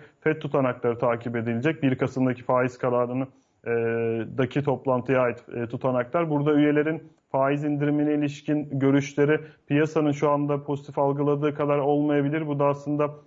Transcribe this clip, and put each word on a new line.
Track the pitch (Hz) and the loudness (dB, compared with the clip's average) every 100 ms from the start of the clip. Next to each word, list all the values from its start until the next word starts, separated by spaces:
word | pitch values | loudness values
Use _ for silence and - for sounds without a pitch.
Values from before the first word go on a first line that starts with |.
| - _ | -8 _
fed | 156 156 | -4 -2
tutanakları | 147 143 127 120 120 117 | -2 -2 0 -2 -2 0
takip | 123 117 117 117 | -2 -2 -4 -4
edilecek. | 113 117 151 160 | -4 -2 -2 0
Bir | 135 127 | 0 0
Kasım'daki | 123 131 127 123 | -2 0 -2 -2
faiz | - 127 127 - | 0 0 0 -2
kararını, | 127 123 123 127 135 _ _ _ 117 | -2 0 0 -4 -8 _ _ _ -4
e, | 117 113 117 117 113 110 123 | -2 0 -2 -2 -2 -4 -2
daki | 127 147 | -2 0
toplantıya | 143 127 135 127 117 127 | -2 -2 0 -2 2 2
ait, | 123 117 - 123 | 2 -2 -8 -8
e, | 117 | -6
tutanaklar. | 127 131 127 120 170 165 | -4 -2 0 0 -2 0
Burada | 143 147 | 0 2
üyelerin | 147 147 147 151 160 - _ _ | 4 4 4 0 -4 -10 _ _
faiz | 135 135 147 | 0 0 0
indirimine | 151 143 147 147 151 | -2 0 0 2 2
ilişkin | 147 147 143 - 151 151 135 | 0 -2 -4 -4 -4 -2 0
görüşleri | 135 139 143 - 143 156 - - - | 2 4 2 2 2 2 -2 -16 -2
piyasanın | 143 151 160 151 | 2 2 2 0
şu | 143 151 | 2 2
anda | 143 147 143 | 2 0 -2
pozitif | 147 143 143 147 | -4 -6 -4 0
algıladığı | 139 143 143 143 147 147 | 0 2 0 2 0 0
kadar | 147 143 | 0 2
olmayabilir. | 139 147 147 147 139 160 151 | 2 2 2 2 2 -2 -2
Bu | 143 | 0
da | 143 | 0
aslında, | 143 147 147 147 147 | 0 -2 -2 -2 -4